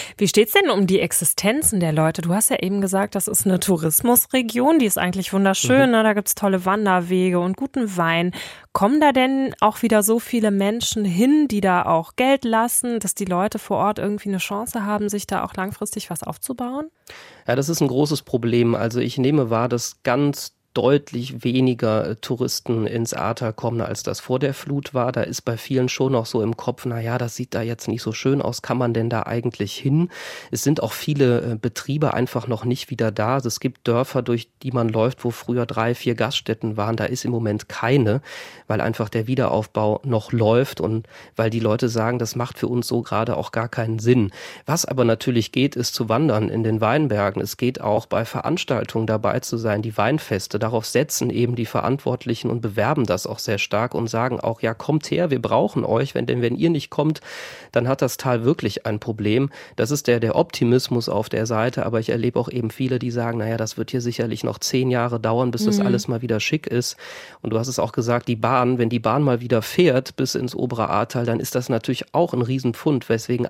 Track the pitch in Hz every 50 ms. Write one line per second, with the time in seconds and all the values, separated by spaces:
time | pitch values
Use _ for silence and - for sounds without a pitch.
0 | - - - - 214 185 - 214 226 - - 392 403 302 214 196 196 175 190 -
1 | 160 165 - - 165 - - - - 208 233 302 311 - 226 185 170 160 156 160
2 | 156 160 165 - 165 170 175 214 - - 262 - - 185 202 202 196 185 190 190
3 | 202 - - 196 - - 190 - - 202 185 175 - - 185 156 160 160 156 -
4 | - 240 247 240 - - - 262 247 226 220 240 247 294 330 320 247 202 - -
5 | 175 180 180 196 180 - - 190 196 196 190 - - - 254 269 277 254 233 220
6 | 220 220 208 208 196 - - - 208 202 190 185 180 185 196 208 214 196 185 180
7 | 170 175 185 185 185 185 175 175 175 185 190 - 269 269 - 269 233 208 185 180
8 | 170 165 165 170 175 180 - - - - - - - - - - 196 208 277 302
9 | 302 285 254 262 254 262 269 269 269 254 - - - 214 208 - - 220 226 214
10 | 202 208 220 233 - - - 233 214 214 202 196 196 202 220 240 - - - 226
11 | 208 190 170 180 240 269 294 302 302 262 220 202 190 190 180 175 - - 165 165
12 | 165 - - - 247 262 277 269 - 233 226 220 233 240 - - - 240 233 226
13 | - 185 - - 202 190 180 175 190 220 - 214 - - 202 - 175 202 208 -
14 | - 202 208 208 - 202 196 180 - - 202 202 233 - - 233 196 202 208 208
15 | 208 202 202 202 - - 196 180 - - - - 185 196 208 - - - - 214
16 | - - 170 - - - - - - - 254 - 247 240 262 285 311 320 - _
17 | _ - - - - - - - - - 120 131 139 151 165 - 156 135 123 131
18 | 151 147 156 - - - - 123 117 117 113 120 120 117 117 - 110 117 113 123
19 | 120 120 - 139 123 135 151 147 127 110 117 113 120 123 120 120 - - - _
20 | - 131 120 135 147 143 139 - - - - _ _ _ - 131 107 127 143 143
21 | 143 - - 120 120 131 131 117 - 123 120 131 131 127 120 117 120 110 110 110
22 | - 80 113 - - - 127 117 127 123 - - - - 120 113 107 107 113 117
23 | 117 113 - - 80 104 113 - 127 110 113 - - 117 117 113 107 - 107 -
24 | - - - - - - 127 131 147 139 131 - - - 143 143 135 - - 127
25 | 117 127 127 127 - - - - - 127 117 110 - - 135 127 127 127 - -
26 | 131 131 135 120 113 - - 117 107 110 113 - - 127 123 - - 127 117 117
27 | 113 113 120 123 123 117 - - 127 - - 117 113 117 117 - - - 110 117
28 | - 117 110 - - 131 139 139 - 110 120 - - - 123 127 123 120 113 117
29 | 113 117 113 110 - - 113 120 117 123 - - 104 101 - - - 139 139 160
30 | 175 175 - - - - - - - - - 117 - 143 156 - - 110 - -
31 | - - 151 143 135 123 120 120 - 120 117 107 - 123 - - - - 139 151
32 | 151 131 - - 127 - - 123 - - 151 - - 123 123 - - - 131 -
33 | 113 110 107 110 107 113 131 139 120 117 - - - 131 123 _ - 120 117 120
34 | 131 - - 131 120 120 120 117 - - _ - - 131 123 123 117 113 110 113
35 | 110 127 131 - - 120 113 - - - 123 123 120 113 117 113 113 117 120 -
36 | - 120 117 113 113 113 139 - - - 120 - - 113 107 107 104 110 113 110
37 | 107 - 127 127 - 113 120 117 113 104 104 107 - - - - - 117 135 143
38 | 120 113 131 143 - - - - - - - - - - 107 101 - 110 110 -
39 | 113 104 - 117 110 120 131 127 123 - 67 104 110 - - 113 107 107 107 -
40 | - 135 120 110 - - - 113 113 107 113 123 135 - - - 80 107 110 110
41 | 113 - - - - - _ - 113 113 110 117 110 107 107 117 135 117 113 110
42 | 110 117 123 120 117 110 - 120 117 127 - - - 117 123 123 117 - - 120
43 | 110 - 110 104 113 120 110 71 - - - 117 117 117 - - 113 113 113 110
44 | 110 120 127 127 104 92 - - - - - - - - 151 175 - - 135 127
45 | 123 117 113 110 - 135 123 117 107 - - 131 131 143 - 123 117 - - -
46 | 120 110 113 123 160 151 107 107 107 - - 117 110 110 110 107 110 107 127 151
47 | 156 131 107 104 101 101 92 - 98 - - - 120 123 123 - - 107 107 117
48 | - - - 107 117 - - 127 - 117 160 185 - - 135 110 107 - - 110
49 | 113 110 110 107 104 104 107 - - - - 117 113 110 104 107 107 113 107 -
50 | 104 117 147 156 - - 110 95 - - - 107 113 107 120 110 110 - - 120
51 | 156 - - - 120 123 - 113 120 120 123 117 113 - - 104 - 110 135 147
52 | - 127 123 - - 120 117 - - 120 113 120 113 107 98 110 104 123 151 147
53 | 120 - 90 92 - - 107 - - - 110 104 - - - 104 117 123 - 113
54 | 117 110 - 113 117 131 123 - - 113 117 - - 113 113 - - - 147 156
55 | - - - 165 180 165 135 123 113 107 110 127 175 208 - 127 - - 104 117
56 | 135 135 - 131 123 120 123 123 117 117 123 135 151 170 170 147 - - - -
57 | 147 156 156 - - - - - - - - - - - - 120 120 127 131 -
58 | 147 123 - - - 135 123 113 117 127 - - - 110 - - - 113 107 107
59 | - 120 110 110 104 104 107 127 139 139 - - - - - - 117 117 147 143
60 | - - 120 117 113 113 - 131 170 - - - 127 117 120 127 - - 123 120
61 | 113 - - 101 110 - - - 110 113 117 110 113 127 - 135 - 107 117 113
62 | 113 - 113 117 117 123 - 123 117 - - 123 117 110 - - 135 123 131 120
63 | 131 123 117 120 117 117 117 117 107 110 113 117 110 - - - 113 - - 127
64 | 120 120 113 - 120 117 107 101 - 117 110 - - - - 131 127 127 123 120
65 | 120 123 120 117 110 110 113 120 131 123 117 117 214 214 208 202 - - 120 117
66 | - - 123 117 127 117 113 104 - - - 160 - - - 123 123 - - -
67 | - - - - - - - - - 113 113 113 117 131 123 - - 113 - 139
68 | 113 120 120 120 - - 120 110 110 117 135 131 123 123 127 120 117 113 120 117
69 | 110 113 113 143 151 139 123 117 123 120 123 113 - - - - 180 160 123 131
70 | 127 - - - 135 131 - - 127 123 - - 127 123 123 117 110 - - 101
71 | 113 - - 123 120 117 117 - - - - 127 123 - 123 117 - - 127 -
72 | - - - 147 175 170 - 123 120 113 131 131 127 123 117 - - 156 147 123
73 | - - 113 113 - - 123 120 123